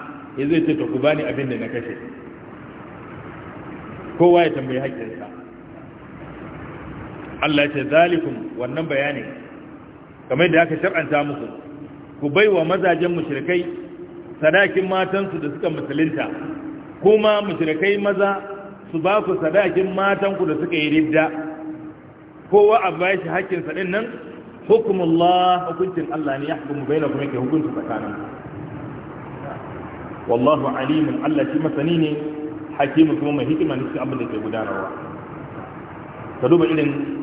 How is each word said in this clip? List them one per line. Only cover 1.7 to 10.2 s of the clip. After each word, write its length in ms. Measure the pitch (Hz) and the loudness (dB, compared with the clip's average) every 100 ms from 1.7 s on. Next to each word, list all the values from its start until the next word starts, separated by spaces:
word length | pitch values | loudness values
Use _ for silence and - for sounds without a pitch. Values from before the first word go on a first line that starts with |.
| 120 113 104 - - - - - - - - - - - - 85 85 - - - - - - - - | -6 -8 -10 -12 -14 -16 -16 -18 -16 -16 -16 -16 -16 -16 -14 -14 -14 -16 -14 -14 -14 -14 -14 -12 4
Kowa 260 | 175 175 | 6 8
ya 60 | 165 | 4
tambayi 280 | 139 131 127 | 0 -4 -4
haƙƙinsa. 480 | 135 - 110 - 104 - - - - - - - - - - - - - - - - - - - - - | -4 -6 -10 -10 -14 -14 -18 -18 -20 -18 -18 -18 -18 -16 -16 -14 -14 -14 -14 -14 -14 -12 -14 -14 -14 -2
Allah 220 | 147 147 | 2 4
ya 80 | 147 | 2
ce, 120 | 143 127 | 0 4
"Zalikum," 640 | 151 175 170 165 123 - 117 | 6 6 4 -2 -6 -8 -6
wannan 300 | 123 147 160 | -4 -4 -2
bayani, 360 | 139 143 135 104 - - - - - - - - - | 0 0 -4 -8 -12 -16 -18 -18 -18 -20 -20 -20 -20